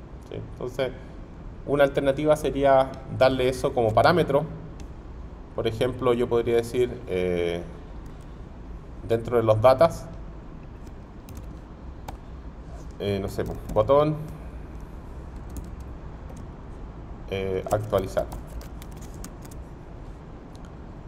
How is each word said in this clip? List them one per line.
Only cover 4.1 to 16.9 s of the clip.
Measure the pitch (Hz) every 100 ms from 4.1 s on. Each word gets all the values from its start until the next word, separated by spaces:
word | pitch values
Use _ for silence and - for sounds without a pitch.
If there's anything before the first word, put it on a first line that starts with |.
| 175 147 139 160 - - - - - - - - - -
por | - 113
ejemplo, | 110 127 110 127
yo | 120 117
podría | 117 117 117
decir, | 113 127 123 117 -
eh, | 92 90 87 87 85 87 - - - - - - - - - - - - - -
dentro | 113 113 120
de |
los | 110 107
datas, | 123 135 165 - - - - - - - - - - - - - - - - - - - - - - - - - - - - - - -
eh, | 101 98
no | 98
sé, | -
po, | 101 85 -
botón, | 107 110 143 151 151 - - - - - - - - - - - - - - - - - - - - - - - - - - -